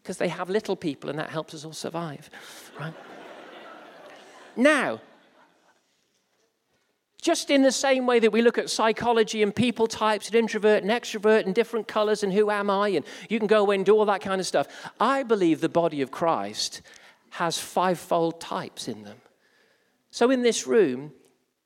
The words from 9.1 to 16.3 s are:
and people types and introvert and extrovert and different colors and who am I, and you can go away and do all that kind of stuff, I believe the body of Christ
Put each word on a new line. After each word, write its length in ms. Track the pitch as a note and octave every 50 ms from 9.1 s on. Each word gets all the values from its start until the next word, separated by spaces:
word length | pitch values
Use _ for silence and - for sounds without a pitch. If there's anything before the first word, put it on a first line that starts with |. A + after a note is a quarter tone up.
| A#3+ A3+ A3+ - - A3
and 140 | G#3 G3+ G3+
people 320 | - A3+ B3 - - A3+ A3
types 400 | - - A3 G#3+ A3 G3+ - -
and 80 | G3
introvert 480 | A3+ A#3 G#3 - G#3+ F#3+ G#3+ G#3+ G3+ -
and 80 | F#3+
extrovert 540 | A3 B3 A#3 - - A3 F#3+ G#3+ A3 A3 F#3+
and 100 | F#3+ F#3
different 320 | A3+ A3+ G#3+ - A3+ G#3 -
colors 340 | - A3 G#3+ G#3+ G#3+ G#3
and 120 | G#3+ G3 F3+
who 180 | G3+ G#3+ G#3
am 180 | G#3 G#3 G3+ G3+
I, 200 | G3 G3 G#3 G#3+
and 160 | G3 D3+ C3 - - - - -
you 100 | G3+ A3+
can 80 | G#3+ F#3+
go 140 | G#3+ G#3+
away 140 | G3+ G3 G3+
and 100 | G3 F#3+
do 120 | F3+ G#3+ G#3+
all 80 | G#3+
that 140 | G3+ G3+ F#3
kind 220 | - G3 F#3+ F#3+
of 40 | F#3
stuff, 220 | - - D#3+ C#3+ - - - - - - -
I 240 | G3 A#3 C4+ C4+ C4+
believe 380 | A3+ A#3 G#3 F#3 E3+ D#3 C#3
the 80 | C#3+ D#3+
body 320 | - E3+ E3+ E3 D3+ C#3+
of 100 | C3+ A#2+
Christ 720 | - - F3+ E3